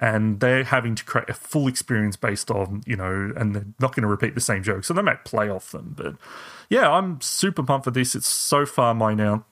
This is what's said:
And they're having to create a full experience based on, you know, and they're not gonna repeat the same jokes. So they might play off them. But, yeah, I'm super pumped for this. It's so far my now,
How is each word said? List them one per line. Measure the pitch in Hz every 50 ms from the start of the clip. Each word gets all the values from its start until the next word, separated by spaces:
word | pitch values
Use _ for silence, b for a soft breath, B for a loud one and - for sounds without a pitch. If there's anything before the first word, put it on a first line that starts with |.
And | 120 113 110 107 110 110 104 101
they're | 127 123 127 131 131
having | 120 135 127 117 117 113
to | - -
create | - - 117 - -
a | -
full | - - - - 151 139 131
experience | 127 - - - 127 107 107 104 101
based | - - 113 101 - - -
on, | 113 98 98 92 98 104 104
you | 123 117
know, | 95 92 92 95 98 98 104 113
and | - 113 104 101
they're | 104 101 101 - -
not | 135 131 -
gonna | - 110 104
repeat | 101 98 - 107 -
the | -
same | - - 107 95 95
jokes. | 107 101 98 - -
So | 170
they | 185
might | 208 160 - - -
play | - - 107 107 104
off | 98 92 - -
them. | - 80 - - - -
But, | - - 160 - B B B B B B B B B B
yeah, | 208 254 247 151
I'm | 151 185 190 185 170 131
super | - - - - - 196 - - 135
pumped | 127 139 139 127
for | 131
this. | 120 127 127 127 -
It's | 113 - -
so | - - - - 147 143 143
far | 139 - - 123 117 113
my | 113 110 107 107
now, | 107 107 104 104 113 - _